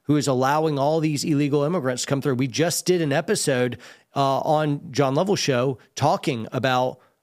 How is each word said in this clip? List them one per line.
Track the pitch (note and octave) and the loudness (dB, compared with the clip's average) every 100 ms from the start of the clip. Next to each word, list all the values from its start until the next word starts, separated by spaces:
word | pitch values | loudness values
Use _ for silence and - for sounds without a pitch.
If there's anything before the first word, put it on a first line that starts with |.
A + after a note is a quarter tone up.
who | - D3 | 0 0
is | C#3 | 2
allowing | B2+ C3 D3+ D#3+ C#3+ | 0 2 2 0 0
all | C#3 D#3+ | 0 2
these | D#3 C#3+ | 0 -2
illegal | E3+ C#3+ D3 C#3+ | 0 0 2 2
immigrants | C#3+ F3+ C3 B2 | 0 -2 -2 -4
to | - | -2
come | C#3 | -2
through. | C#3+ | 0
We | B2 C3+ | -2 -2
just | A2 E3 - - | 0 -2 -2 0
did | F3+ | 0
an | D#3 | 2
episode, | C#3 E3 G#3 - B2+ B2 A#2+ - - _ - | 0 0 -2 0 0 0 -4 -16 -20 _ -2
uh, | C#3 C3+ | 0 0
on | - D#3 D3+ C#3+ - | 0 0 0 -2 -4
John | C3 C3+ | 0 2
Lovell's | C#3 F#3+ F3 | 2 0 0
show | - B2+ C3 B2+ _ | 0 0 0 -2 _
talking | - C#3+ F#3 - B2 A2 | -2 0 0 -2 -4 -4
about | C3 C3 B2+ B2+ - _ _ | -2 0 2 0 -4 _ _